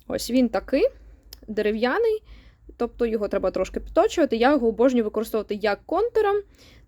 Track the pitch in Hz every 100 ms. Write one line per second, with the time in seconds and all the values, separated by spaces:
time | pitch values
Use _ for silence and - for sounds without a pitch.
0 | - 180 - 254 233 202 - 269 508 -
1 | - - _ - - 214 208 220 247 359
2 | 453 427 - - - _ - - 240 -
3 | 233 220 202 196 190 185 185 - - 320
4 | 427 - 294 226 247 294 226 220 262 240
5 | 214 214 220 220 202 208 208 202 - 330
6 | 466 440 415 415 - _ - -